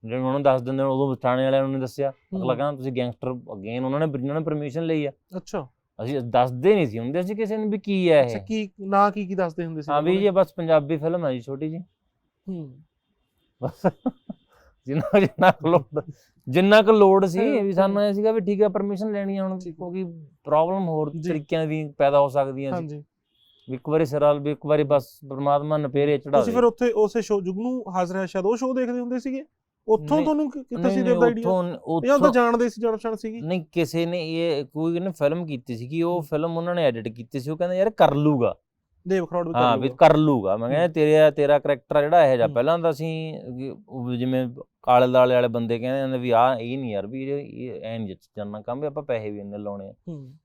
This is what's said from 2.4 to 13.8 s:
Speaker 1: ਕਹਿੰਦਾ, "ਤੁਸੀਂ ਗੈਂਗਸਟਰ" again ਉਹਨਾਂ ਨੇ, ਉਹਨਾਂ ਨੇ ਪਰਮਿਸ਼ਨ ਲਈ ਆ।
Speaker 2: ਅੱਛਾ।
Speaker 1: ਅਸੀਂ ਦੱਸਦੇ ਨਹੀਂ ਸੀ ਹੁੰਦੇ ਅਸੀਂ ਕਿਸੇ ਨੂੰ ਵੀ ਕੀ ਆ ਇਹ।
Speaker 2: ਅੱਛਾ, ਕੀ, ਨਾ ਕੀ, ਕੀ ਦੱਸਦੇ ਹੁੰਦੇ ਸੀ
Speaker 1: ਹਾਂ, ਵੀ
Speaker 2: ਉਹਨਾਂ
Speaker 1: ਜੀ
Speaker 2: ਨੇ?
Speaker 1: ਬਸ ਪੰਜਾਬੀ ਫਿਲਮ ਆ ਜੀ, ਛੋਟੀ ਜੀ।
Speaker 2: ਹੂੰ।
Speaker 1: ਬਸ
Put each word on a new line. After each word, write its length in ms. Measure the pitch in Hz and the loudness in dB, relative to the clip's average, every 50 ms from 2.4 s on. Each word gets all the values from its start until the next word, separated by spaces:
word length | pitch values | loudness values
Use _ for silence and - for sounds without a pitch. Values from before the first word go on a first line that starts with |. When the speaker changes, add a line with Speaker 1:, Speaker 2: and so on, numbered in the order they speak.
| - | -2
Speaker 1:
ਕਹਿੰਦਾ, 240 | 127 127 117 139 147 | -2 0 0 -2 -4
"ਤੁਸੀਂ 200 | 147 131 127 135 | -4 -6 -8 -6
ਗੈਂਗਸਟਰ" 400 | 127 127 123 123 117 _ - 127 | -4 -4 -4 -4 -6 _ -8 -8
again 540 | 127 123 - - 110 101 95 107 117 123 131 | -8 -8 -12 -14 -14 -12 -10 -8 -6 -6 -4
ਉਹਨਾਂ 140 | 131 135 147 | -4 -2 -2
ਨੇ, 60 | 160 | -2
ਉਹਨਾਂ 300 | 160 139 135 123 139 143 | -2 -4 -4 -6 -4 -4
ਨੇ 80 | 160 156 | -4 -4
ਪਰਮਿਸ਼ਨ 400 | 156 151 151 147 143 123 160 165 | -4 -6 -6 -6 -6 -6 -6 -4
ਲਈ 220 | 160 160 156 147 | -2 -2 -2 -2
ਆ। 60 | 139 135 _ _ _ 185 | -4 -8 _ _ _ -16
Speaker 2:
ਅੱਛਾ। 300 | 185 - - - 196 139 127 _ _ _ _ _ - 110 | -16 -14 -10 -10 -10 -10 -10 _ _ _ _ _ -10 -8
Speaker 1:
ਅਸੀਂ 180 | 120 143 139 | -6 -4 -4
ਦੱਸਦੇ 540 | 123 120 113 123 123 131 123 123 131 190 214 | -6 2 2 2 2 2 0 0 2 2 4
ਨਹੀਂ 120 | 202 165 | 4 2
ਸੀ 120 | 120 104 113 | 0 -2 -6
ਹੁੰਦੇ 200 | 113 123 143 175 | -6 -4 -4 -4
ਅਸੀਂ 160 | 180 185 214 | -4 -4 -4
ਕਿਸੇ 220 | 202 226 196 214 | -6 -4 -4 -4
ਨੂੰ 120 | 214 214 214 | -4 -4 -4
ਵੀ 100 | 208 208 | -4 -4
ਕੀ 300 | - 202 202 190 180 170 | -4 -4 -2 0 4 6
ਆ 100 | 160 147 | 6 6
ਇਹ। 60 | 135 | 6
Speaker 2:
ਅੱਛਾ, 140 | 120 113 104 | 4 0 -8
ਕੀ, 300 | 98 - 220 220 214 196 _ - | -6 -6 -6 -6 -6 -6 _ -14
ਨਾ 280 | 196 190 202 196 202 208 | -6 0 2 4 4 4
ਕੀ, 180 | 196 208 202 | 2 -4 -8
ਕੀ 80 | 180 196 | -6 -2
ਦੱਸਦੇ 300 | 185 185 170 160 180 170 | -2 -2 -2 -2 -6 -8
ਹੁੰਦੇ 160 | 165 160 156 | -6 -6 -8
ਸੀ 100 | 147 147 | -4 0
Speaker 1:
ਹਾਂ, 100 | 147 147 | 0 0
ਵੀ 80 | 151 165 | 2 2
Speaker 2:
ਉਹਨਾਂ 120 | 185 196 | 0 2
Speaker 1:
ਜੀ 40 | 202 | 2
Speaker 2:
ਨੇ? 60 | 202 | 2
Speaker 1:
ਬਸ 220 | 185 190 185 - _ | 4 4 2 2 _
ਪੰਜਾਬੀ 440 | - 170 160 160 156 143 139 160 | -8 0 4 4 2 4 0 -4
ਫਿਲਮ 280 | 151 147 165 170 180 170 | -2 -2 -2 -2 -2 -2
ਆ 60 | 143 | -2
ਜੀ, 100 | 131 123 | -4 -4
ਛੋਟੀ 280 | 113 135 139 135 151 156 | -8 -10 -10 -8 -8 -8
ਜੀ। 80 | 160 175 180 _ _ _ _ _ _ _ _ _ _ _ _ 190 | -8 -10 -12 _ _ _ _ _ _ _ _ _ _ _ _ -12
Speaker 2:
ਹੂੰ। 300 | 190 170 156 135 127 139 160 _ _ _ _ _ _ _ _ _ _ _ _ _ _ _ 127 | -10 -10 -12 -14 -16 -20 _ _ _ _ _ _ _ _ _ _ _ _ _ _ _ _ -8
Speaker 1:
ਬਸ 280 | 127 - _ | -8 -8 _